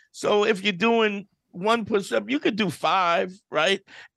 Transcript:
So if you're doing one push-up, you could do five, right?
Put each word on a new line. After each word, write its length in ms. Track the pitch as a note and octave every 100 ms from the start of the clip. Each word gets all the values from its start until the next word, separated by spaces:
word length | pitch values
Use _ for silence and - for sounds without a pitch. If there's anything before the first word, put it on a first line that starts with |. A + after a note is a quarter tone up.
| _
So 320 | - - G#3
if 180 | G#3 F#3
you're 100 | G3+
doing 520 | F3 A3+ A#3 G#3+ G3+ - _ _
one 320 | F#3 G3+ A#3
push-up, 460 | G#3 G#3 F#3+ A#3 G#3
you 80 | C#4+
could 160 | E4 G#3
do 140 | G3
five, 640 | - D#3 F#3 F3 E3+ F#3 F#3 _
right? 300 | D#3 E3 F#3+ - - -